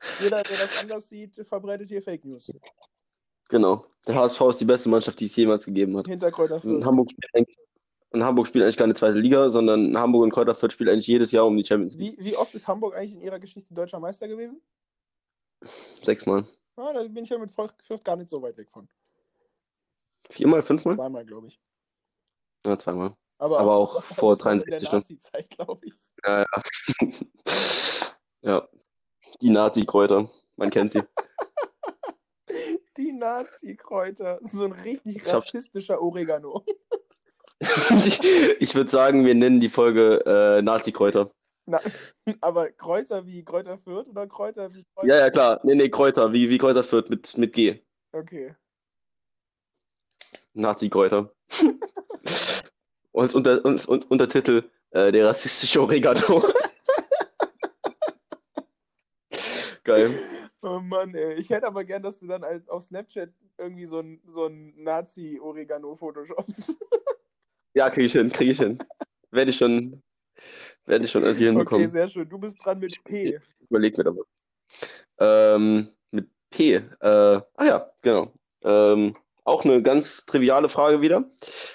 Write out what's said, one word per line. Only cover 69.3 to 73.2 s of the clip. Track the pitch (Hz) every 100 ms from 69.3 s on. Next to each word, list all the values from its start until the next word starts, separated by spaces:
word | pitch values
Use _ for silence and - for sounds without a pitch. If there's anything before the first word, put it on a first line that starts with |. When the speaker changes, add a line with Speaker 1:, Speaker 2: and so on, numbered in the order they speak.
Speaker 2:
Werd | 120 131
ich | 123
schon, | 123 120 123 139 _ _ _ _ - - - _ -
werd | 113
ich | 113
schon | -
irgendwie | - 113 113
Speaker 1:
Okay, | 113
Speaker 2:
hinbekommen. | 143 110 165
Speaker 1:
sehr | 170 185
schön. | 185 156
Du | 196
bist | 208 196
dran | 190 190
mit | 185 -
P. | - 208